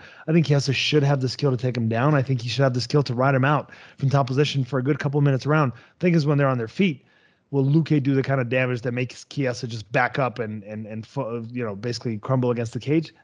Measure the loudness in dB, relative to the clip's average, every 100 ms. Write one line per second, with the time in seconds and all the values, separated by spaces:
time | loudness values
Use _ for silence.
0 | -10 -12 0 2 4 2 2 -2 2 2
1 | 2 2 -2 0 0 0 -2 -2 0 2
2 | 4 2 2 -2 -2 2 2 2 0 0
3 | 0 0 2 4 4 2 -2 -16 -20 -4
4 | 0 2 2 0 0 0 -2 -2 0 -2
5 | 0 2 2 2 2 2 2 -2 -16 -2
6 | 2 2 2 2 2 0 -4 0 0 0
7 | _ _ _ _ -6 0 2 2 4 2
8 | 2 0 0 0 0 0 0 -2 -4 -4
9 | -6 -8 -12 -4 -4 -4 -8 -10 -4 0
10 | 0 0 -2 -2 -8 -8 -10 -12 -10 -12
11 | -10 -8 -6 -6 -8 -6 -6 -6 -6 -6
12 | -6 -6 -2 0 2 0 -4 -6 -2 -2
13 | -2 _